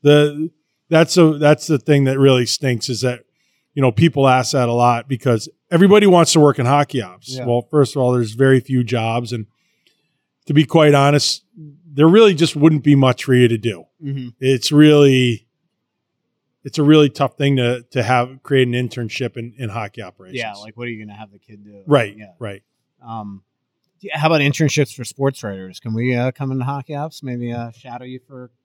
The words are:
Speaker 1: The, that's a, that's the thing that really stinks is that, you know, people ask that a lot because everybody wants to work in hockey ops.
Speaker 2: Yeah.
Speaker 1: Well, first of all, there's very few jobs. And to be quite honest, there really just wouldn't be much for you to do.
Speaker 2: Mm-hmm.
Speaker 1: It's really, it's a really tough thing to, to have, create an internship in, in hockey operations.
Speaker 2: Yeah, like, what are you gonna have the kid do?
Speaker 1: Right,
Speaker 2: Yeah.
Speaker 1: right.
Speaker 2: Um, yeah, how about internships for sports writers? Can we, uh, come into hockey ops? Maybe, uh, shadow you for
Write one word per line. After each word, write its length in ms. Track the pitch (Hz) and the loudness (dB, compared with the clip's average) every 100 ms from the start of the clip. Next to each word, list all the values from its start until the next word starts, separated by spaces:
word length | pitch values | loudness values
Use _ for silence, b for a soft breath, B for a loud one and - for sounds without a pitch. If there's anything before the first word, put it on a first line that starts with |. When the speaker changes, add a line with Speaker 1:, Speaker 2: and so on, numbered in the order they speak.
Speaker 1:
The, 480 | 147 147 147 147 160 _ _ _ _ | 4 4 2 -4 -10 _ _ _ _
that's 300 | 165 165 180 | 0 2 4
a, 200 | 156 147 | 2 2
that's 300 | 147 151 - | 0 0 -2
the 100 | 147 | -4
thing 280 | - 143 135 | 0 0 2
that 120 | 135 | 2
really 280 | 135 127 120 | 2 2 -2
stinks 420 | - 135 117 - | -4 -4 -4 -6
is 140 | 110 | -6
that, 240 | 127 120 _ _ _ _ _ | -6 -8 _ _ _ _ _
you 80 | - | -2
know, 100 | 135 | 0
people 360 | 104 165 143 135 | 2 0 2 2
ask 240 | 127 120 | 2 0
that 160 | 143 120 | -2 0
a 40 | |
lot 360 | 120 120 120 135 | 2 0 0 -4
because 400 | 131 135 113 - _ _ | -6 -2 -2 -4 _ _
everybody 380 | 170 190 208 202 | 2 6 6 6
wants 240 | 175 165 | 4 4
to 60 | 165 | 4
work 180 | 147 139 | 4 2
in 80 | 123 | 0
hockey 360 | 143 143 135 | 0 0 -6
ops. 340 | 95 90 - 131 | -8 -16 -16 -12
Speaker 2:
Yeah. 100 | 120 | -4
Speaker 1:
Well, 180 | 120 - | -4 -2
first 260 | 151 135 143 | 0 0 0
of 40 | |
all, 120 | 123 | -2
there's 180 | 123 113 | -2 -4
very 300 | 110 135 131 | 0 2 2
few 220 | - 131 120 | 0 -4 -2
jobs. 480 | 120 113 117 120 | -4 -4 -6 -6
And 140 | 117 107 _ _ _ _ _ _ _ _ _ - | -10 -12 _ _ _ _ _ _ _ _ _ -2
to 80 | |
be 100 | 147 151 | 0 2
quite 280 | 165 151 | 4 4
honest, 500 | 143 139 143 - - _ - 151 _ 170 | 4 2 0 -2 -8 _ -20 -20 _ _
there 220 | 143 156 | 2 4
really 260 | 202 220 | 6 4
just 220 | 156 165 147 | 2 -2 2
wouldn't 280 | 156 151 | 2 2
be 120 | 143 139 | 2 2
much 300 | 131 120 - | 2 -2 0
for 80 | |
you 160 | 127 120 | 2 2
to 80 | 113 | 0
do. 280 | 113 90 - _ | -6 -10 -18 _
Speaker 2:
Mm-hmm. 280 | 147 139 123 _ | -12 -12 -12 _
Speaker 1:
It's 320 | 135 131 - | -2 -2 0
really, 760 | 147 151 147 143 131 123 110 _ _ _ _ _ _ _ _ _ _ _ _ | 4 6 6 4 4 0 -4 _ _ _ _ _ _ _ _ _ _ _ _
it's 140 | 139 156 | -12 -2
a 60 | |
really 260 | 143 156 147 | 4 4 4
tough 280 | - 135 _ | 0 -6 _
thing 180 | 139 135 | -2 0
to, 260 | 120 123 120 | -2 -4 _
to 120 | 135 | -6
have, 380 | 117 127 127 131 | -2 -2 -2 -10
create 240 | - 139 127 | -2 0 0
an 60 | |
internship 640 | 120 123 - 113 - 123 - | -2 -6 -8 -10 -8 -10 -10
in, 160 | 117 117 | -16 -12
in 120 | 117 | -12
hockey 320 | 110 101 - | -10 -12 -14
operations. 380 | 95 92 92 123 | -20 _ -16 -12
Speaker 2:
Yeah, 140 | 113 101 | -12 -14
like, 200 | 107 107 | -20 -14
what 120 | 120 | -14
are 40 | |
you 120 | 110 107 | -14 -16
gonna 120 | 104 | -20
have 140 | 107 | -20
the 80 | 98 | _
kid 240 | _ 104 | _ -20
do? 200 | 104 101 98 | -20 -20 -4
Speaker 1:
Right, 280 | 143 104 104 | -2 -2 -10
Speaker 2:
Yeah. 140 | 104 87 | -20 _
Speaker 1:
right. 240 | 107 98 _ _ _ _ 117 | -14 -14 _ _ _ _ -16
Speaker 2:
Um, 380 | 113 104 98 _ _ _ _ _ _ | -14 -14 -18 _ _ _ _ _ _
yeah, 160 | 196 151 | -14 -4
how 100 | 156 | -2
about 140 | 160 | 0
internships 520 | 143 - 151 - 139 - | 0 -2 -2 -2 -4 -8
for 80 | 120 | -18
sports 360 | - 135 135 | -6 -6 -6
writers? 360 | 107 98 92 92 | -14 -12 -16 -16
Can 140 | 117 | -10
we, 220 | 110 123 123 | -6 -4 -4
uh, 160 | 127 | -4
come 200 | - 135 | -6 -10
into 140 | 131 127 | -8 -8
hockey 300 | 143 127 143 | -10 -12 -12
ops? 260 | 156 - | -12 -14
Maybe, 300 | 135 123 120 | -14 -10 -10
uh, 180 | 120 117 | -10 -12
shadow 340 | 110 131 123 127 | -16 -20 -18 -18
you 140 | 127 _ | -20 _
for 240 | 131 123 _ | -20 -20 _